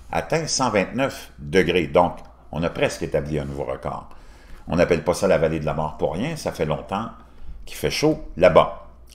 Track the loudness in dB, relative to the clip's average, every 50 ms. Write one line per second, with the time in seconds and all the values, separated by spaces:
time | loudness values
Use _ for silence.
0 | -10 -4 -4 -4 -2 0 -2 -2 -2 -2 -2 0 0 2 2 2 0 0 0 -2
1 | -2 -2 -2 -6 -12 -18 -16 -14 -8 2 4 4 4 4 4 2 0 4 4 4
2 | 4 4 2 -4 -12 -18 -20 -20 -16 -10 -6 -2 -2 -2 0 0 0 -2 0 -4
3 | -4 -2 0 -2 0 0 -2 -4 -4 -4 -6 -6 -6 -6 -6 -6 -6 -8 -8 -8
4 | -10 -14 -16 -18 -18 -20 -20 -20 -18 -18 -18 -14 -8 -2 2 4 4 4 4 2
5 | 2 2 0 2 4 4 4 4 4 2 2 0 -2 -2 -2 -2 -2 -4 -4 -4
6 | -4 -2 -2 -2 -4 -4 -6 -4 -6 -6 -2 -2 -2 0 0 -2 -4 -4 -4 -4
7 | -4 -6 -10 -14 -20 -20 -16 -14 -12 -12 -12 -12 -12 -14 -10 -4 -4 -2 0 2
8 | 2 2 2 0 -4 -10 0 4 6 6 8 6 4 4 0 -8 -14 -18 -20 -20
9 | -20 -20 -16